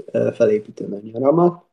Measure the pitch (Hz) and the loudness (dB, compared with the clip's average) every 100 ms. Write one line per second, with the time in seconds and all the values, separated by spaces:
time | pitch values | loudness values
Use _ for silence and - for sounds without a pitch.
0 | - 113 117 - 113 107 - - - 101 | -6 -2 -2 2 2 2 -4 -12 -12 -12
1 | 110 113 135 165 175 170 _ | -12 -2 2 4 2 0 _